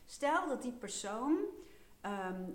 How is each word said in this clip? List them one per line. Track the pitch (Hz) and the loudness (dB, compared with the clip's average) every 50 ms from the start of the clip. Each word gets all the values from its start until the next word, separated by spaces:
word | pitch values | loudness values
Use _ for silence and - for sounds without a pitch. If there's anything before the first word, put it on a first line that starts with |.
| - | -16
Stel | - - - 285 285 311 359 359 311 | -14 -6 0 2 4 4 4 4 2
dat | 254 208 | 0 0
die | - 247 | -2 -4
persoon, | 240 - - 196 - - - 196 208 226 254 285 320 381 415 403 - - - - - - - - - - | -4 -4 -6 -6 -6 -4 -4 -2 -2 0 4 4 4 4 4 0 -4 -8 -14 -16 -18 -18 -20 -20 -16 -6
ehm, | - 202 202 196 190 185 190 185 185 180 - | -4 -2 0 0 0 0 -2 -2 -2 -4 -6